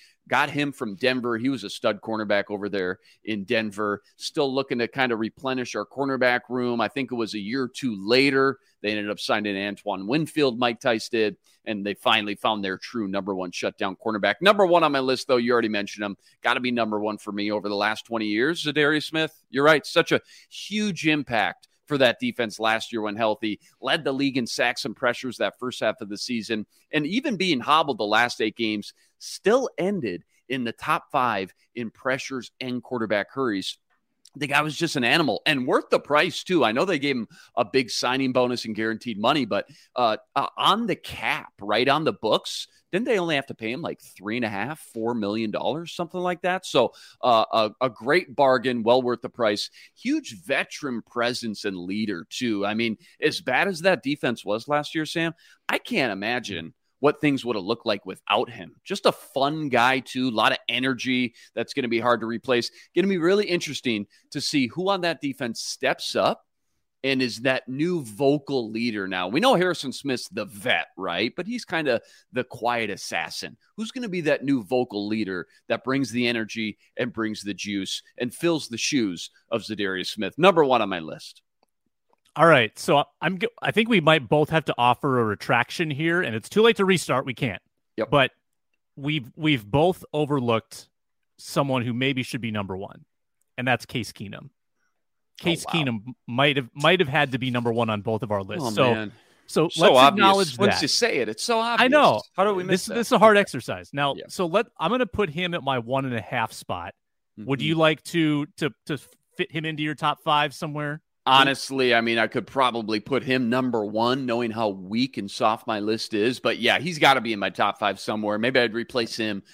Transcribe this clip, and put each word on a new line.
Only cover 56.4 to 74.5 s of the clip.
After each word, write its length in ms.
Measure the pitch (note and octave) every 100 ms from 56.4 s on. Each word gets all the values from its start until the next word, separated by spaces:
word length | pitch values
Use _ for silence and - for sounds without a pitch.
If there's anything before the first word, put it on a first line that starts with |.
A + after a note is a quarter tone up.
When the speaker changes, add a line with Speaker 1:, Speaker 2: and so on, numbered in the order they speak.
| A2 F2+ D#2+ - _ _
Speaker 1:
what 200 | C#3+ D3
things 240 | D3+ C3+
would 100 | A#2
have 100 | A2
looked 220 | F2+ A#2 A2+
like 180 | G2+
without 460 | F#2 F#2 - G#2 A#2+
him. 240 | A#2 E2+ -
Just 240 | - G3+ A3+
a 60 |
fun 560 | - - - C#3 D#3 D3+
guy, 320 | B2 A#2+ C3
too. 300 | B2 C3 B2+
A 0 |
lot 200 | A2 A#2+
of 80 | C3 -
energy 640 | A#2+ C3 B2 B2+ B2+ A#2+ - -
that's 180 | G#2+ A2+
gonna 140 | - B2
be 140 | A2+
hard 180 | A#2 A#2+
to 40 | A2+
replace. 460 | A#2 - B2 A#2 - -
Gonna 140 | - F#3+
be 120 | F#3+
really 280 | D#3+ G3+ G#3
interesting 640 | F3 D3 C3+ B2+ G#2+ G2+ _ _
to 100 | D3
see 260 | - D3+ B2
who 220 | D3 F#3
on 140 | G3
that 180 | F3 D#3+
defense 400 | C#3+ C3 B2 A2
steps 560 | - - B2+ E3 - A#2
up 280 | G#2 A3 _ _ _ _ _ _
and 180 | C3+ C3
is 200 | B2+ G#2+
that 260 | C3 C3 -
new 340 | C3 E3 F3+
vocal 720 | A#2+ G#2 C#3 D3 - C3+ A2
leader 340 | A2 A#2+ G#2 F#2+
now. 220 | F#2 F#2
We 100 | B2+
know 160 | B3+
Harrison 380 | G#3 F3+ D#3+ C3
Smith's 340 | - C#3 B2 -
the 180 | G2+ G2+
vet, 420 | G2+ B2 F2+ D#2 -
right? 360 | F#2 F2 A#2 -
But 100 | F3+
he's 180 | A#3+
kinda 360 | - E3 D3 A#2 - - _
the 100 | B2
quiet 480 | A#2 - A2 A#2+ A2
assassin. 640 | F#2 - F#2 D#2+ - E2 - _ -
Who's 160 | A3
gonna 160 | C4 A#3+
be 140 | F3+
that 200 | D3+ C#3
new 200 | C3+